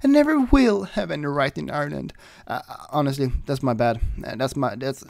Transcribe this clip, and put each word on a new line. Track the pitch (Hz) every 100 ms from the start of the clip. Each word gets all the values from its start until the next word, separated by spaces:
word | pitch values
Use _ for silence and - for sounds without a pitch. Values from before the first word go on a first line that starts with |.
and | 277
never | 294 294 302
will | 254 277 247 202
have | 190 - 180
any | 156 147
right | 143 139 143
in | 139
Ireland." | 147 147 147 131 - - - -
Uh, | 123 - - -
honestly, | 147 143 139 131 - -
that's | 135
my | 135
bad. | 117 120 113 - - -
Uh, | 113
that's | 165 143
my, | 127 104
that's, | 131 135